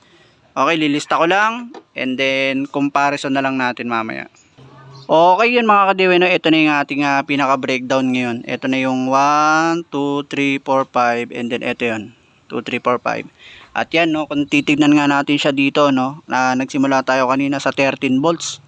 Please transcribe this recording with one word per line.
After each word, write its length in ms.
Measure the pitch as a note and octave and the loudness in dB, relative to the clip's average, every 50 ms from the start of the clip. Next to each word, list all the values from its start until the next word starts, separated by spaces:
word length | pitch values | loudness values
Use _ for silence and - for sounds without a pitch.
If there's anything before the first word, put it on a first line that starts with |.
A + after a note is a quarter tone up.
| _ _ _ _ _ _ _ _ _ _ | _ _ _ _ _ _ _ _ _ _
Okay, 240 | - - C3+ D3+ E3+ | -4 -2 0 0 0
lilista 400 | D#3+ D#3 D3 C#3+ D3 - - - | 0 0 0 -2 -2 -2 -2 0
ko 80 | C#3 E3 | 0 2
lang, 480 | E3+ F#3 G3+ G#3+ A3 A#3 B3 A#3+ A#3 D4+ - - _ - | 2 2 2 2 0 -2 -6 -10 -14 -16 -20 -20 _ -10
and 240 | C#3 B2+ C3 B2+ B2+ | -8 -6 -6 -4 -2
then 480 | C3+ C3+ C3+ C3+ C3+ C3+ C3+ C3+ C#3 | -2 -2 0 0 0 -2 -2 -4 -4
comparison 640 | - - C#3+ C#3+ C#3+ - C#3+ C#3+ C#3+ C#3+ C#3 - C#3 | -4 -4 -2 -2 0 0 0 0 0 0 -2 -4 -4
na 80 | C3+ C#3 | -2 -2
lang 160 | C3+ C3+ C3 | -2 -2 -2
natin 320 | C3 B2+ B2 A#2+ - A#2+ | -2 -2 -2 -4 -4 -6
mamaya. 400 | A#2+ A#2 A2+ A2+ A2 - C2+ - - _ _ _ _ _ - - - - - - - - - - | -4 -4 -4 -4 -6 -8 -10 -12 -14 _ _ _ _ _ -20 -20 -20 -20 -20 -20 -20 -20 -12 -2
Okay, 480 | - D#3 D#3+ E3+ F3+ F3+ G3 A#3 A#3 B3 | 2 4 6 6 6 6 4 4 2 2
yun 80 | A#3+ A#3 | 2 4
mga 200 | A3 G#3 G3+ G3 | 4 4 4 4
ka-D 140 | F#3+ F#3+ F#3+ F#3 | 4 2 2 4
I 40 | F#3 | 4
Y, 20 | F3+ F3 | 4 4
no? 80 | F3+ | 4
Ito 200 | F3+ F3+ - - D#3+ | 2 2 2 2 4
na 80 | D#3+ D#3+ | 4 4
yung 160 | D#3 D3+ D3 C#3+ C#3+ | 4 4 2 0 -2
ating, 180 | - C#3+ C#3 D3 | -2 -2 -2 0
ah, 160 | C#3+ C#3 C#3 C#3 | 0 0 0 0
pinaka-breakdown 880 | - C#3+ C#3 C#3 C3 C#3 C3+ B2+ B2 C3 B2+ B2+ B2+ C3+ C3 C3 B2+ | -2 -2 0 2 2 0 0 0 -2 -4 -4 -2 -2 0 0 0 0
ngayon. 260 | B2+ B2+ B2 A#2+ A#2 A#2+ - | -2 -2 -2 -4 -6 -6 -8
Ito 240 | - B2+ A#2+ - | -8 -8 -6 -4
na 160 | C3 C3 C3 C3 | -2 -2 -2 -2
yung 240 | C3 C3 C3 C3 | -2 -2 -2 -2
one, 800 | C3 C3+ C3+ C#3 C#3+ D3 D3+ D3+ D#3 D#3 D#3+ E3 E3 E3 E3+ E3 | 0 2 2 2 2 2 2 2 2 2 2 2 0 -2 -4 -6
two, 400 | _ - C#3 C#3+ C#3+ C#3+ C#3+ C#3+ | _ -6 -4 -2 -2 -2 -4 -6
three, 320 | - - C#3 C#3 C#3 C#3 C#3 | -6 -4 -2 -2 -2 -2 -2
four, 240 | - C#3 C3+ C3+ C3 | -2 0 0 0 0
five, 480 | - - B2 B2 A#2+ A#2+ A#2+ A#2+ - | 0 0 0 0 0 0 -2 -4 -6
and 160 | - - A#2+ | -8 -8 -6
then 160 | A#2 B2 A2+ B2 | -6 -6 -6 -4
ito 240 | B2 A#2+ - B2+ | -6 -4 -4 -4
yun. 240 | A#2 A2 A2 G2 A#2+ A#2+ _ _ _ _ _ _ - | -4 -4 -6 -8 -12 -16 _ _ _ _ _ _ -10
Two, 80 | - A#2+ | -10 -8
three, 240 | A2+ - B2+ A#2+ - | -6 -6 -6 -4 -2
four, 160 | B2 B2 A#2 | -2 -2 -2
five. 240 | - A#2 A2+ A2 - - _ _ - - - - - - | -2 -4 -6 -6 -8 -12 _ _ -20 -20 -20 -20 -20 -10
At 160 | - - A#2+ - - | -6 -6 -4 -2 0
yan, 160 | D#3+ E3+ E3 | 0 0 0
no, 160 | D#3 D#3 D3+ | 0 -2 -4
kung 160 | - D3+ C#3+ C#3+ | -4 -4 -4 -2
titignan 480 | - D3+ C#3+ C#3+ - D3 C#3 D3+ D3 D3 D3 | 0 0 0 0 0 2 2 4 4 4 4
nga 80 | C#3+ | 4
natin 320 | C#3+ C#3+ C#3+ C#3 - C#3+ C#3 | 2 2 0 0 0 0 0
siya 160 | - D3+ C#3 | 0 0 0
dito, 400 | C#3 C#3 C#3 - D3+ D3 C#3+ C3+ | 0 0 0 2 2 2 2 2
no, 240 | C3 B2+ C3+ D3 E3 - | 0 -2 -2 -6 -10 -8
na 320 | - B2 B2+ B2+ B2+ B2+ B2+ | -4 -2 0 0 0 0 -2
nagsimula 480 | C3+ C3 - C#3 C3+ C#3 C3+ C3 B2+ | -4 -4 -2 -2 0 2 2 0 0
tayo 240 | - C3 C3 B2+ B2 | 0 0 2 2 0
kanina 240 | C3+ C3+ C#3 C#3 C#3+ | 0 0 -2 -2 -4
sa 140 | C3+ - C#3 | -2 -2 -2
thirteen 480 | - - C#3 C3+ C3 - C#3+ C3+ C3 C3 | 0 0 0 0 -2 -2 -2 -2 0 0
volts. 400 | D3+ E3+ E3+ - - - - - - | 0 0 0 -2 -6 -10 -12 -14 -16